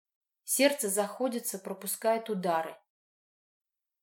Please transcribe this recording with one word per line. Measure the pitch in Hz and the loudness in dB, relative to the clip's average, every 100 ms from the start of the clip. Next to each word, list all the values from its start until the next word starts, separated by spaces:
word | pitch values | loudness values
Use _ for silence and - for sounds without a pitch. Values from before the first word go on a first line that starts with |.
| _ _ _ _ | _ _ _ _
Сердце | - - 277 285 202 | -2 4 4 4 0
заходится, | 196 202 - 254 233 - 185 | 0 0 0 -2 -2 -6 -8
пропускает | 196 190 196 - 220 226 226 | -8 -8 -6 -2 0 0 0
удары. | 202 180 165 160 - _ _ _ _ _ _ _ _ _ _ _ _ | -2 0 0 0 -10 _ _ _ _ _ _ _ _ _ _ _ _